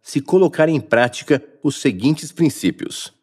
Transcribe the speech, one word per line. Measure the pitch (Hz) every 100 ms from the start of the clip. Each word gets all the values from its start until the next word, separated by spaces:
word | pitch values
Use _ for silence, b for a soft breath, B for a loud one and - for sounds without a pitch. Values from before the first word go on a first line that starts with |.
se | - 143
colocar | - 185 175 143 156
em | 151
prática | - 117 120 - - 160 - _
os | 147 -
seguintes | 139 92 127 156 160
princípios. | - 160 - 92 - - - - _